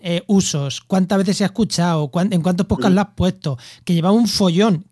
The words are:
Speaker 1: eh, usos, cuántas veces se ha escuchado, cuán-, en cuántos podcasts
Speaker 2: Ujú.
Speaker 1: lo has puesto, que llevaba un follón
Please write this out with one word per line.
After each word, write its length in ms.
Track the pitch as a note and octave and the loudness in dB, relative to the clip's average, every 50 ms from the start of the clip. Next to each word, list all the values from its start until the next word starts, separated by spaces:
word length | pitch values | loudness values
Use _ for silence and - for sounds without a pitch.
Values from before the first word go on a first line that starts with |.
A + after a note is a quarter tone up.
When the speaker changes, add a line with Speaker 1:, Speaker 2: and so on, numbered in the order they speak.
Speaker 1:
eh, 220 | - F3 E3+ F3 - | -6 -6 -4 -4 -2
usos, 540 | - G#3 G3 F#3 - - D3 C#3 C3+ A#2+ - | 0 2 2 2 0 -2 -4 -4 -6 -6 -10
cuántas 380 | - - G3 F#3+ F#3 F3 G#3 G3 | -6 -2 -2 0 0 0 0 0
veces 180 | G3 G3 F#3+ | 0 0 0
se 80 | - G#3 | -2 -2
ha 20 | |
escuchado, 600 | F#3 - - A3 - - - E3+ F3 E3+ D#3 D3+ C3+ | -2 -2 -2 -4 -2 -2 -2 0 0 0 -2 -2 -2
cuán-, 240 | - - F#3 G#3 | -2 -2 -2 0
en 100 | F#3+ F3 | 0 0
cuántos 240 | D3+ F3+ F3+ F3 G3 | 0 0 0 -2 -2
podcasts 220 | - G#3 - - G#3+ | -2 -2 0 2 2
Speaker 2:
Ujú. 40 | F3+ | 2
Speaker 1:
lo 40 | G3 | 2
has 120 | G3+ - _ | 2 0 _
puesto, 420 | - F3+ F#3 F#3 - - D3+ C3 - - - - - _ | -2 -2 -2 -2 -4 -6 -8 -8 -8 -10 -18 -20 -10 _
que 100 | - F3 | -2 0
llevaba 220 | E3 D#3+ F#3 G3+ | 0 2 2 2
un 100 | A#3 A#3+ | 2 2
follón 580 | G#3 - - G3+ F3+ E3 F3+ G#3 A3+ F#3+ D#3 - _ | 0 0 0 0 2 2 2 2 2 0 -2 -4 _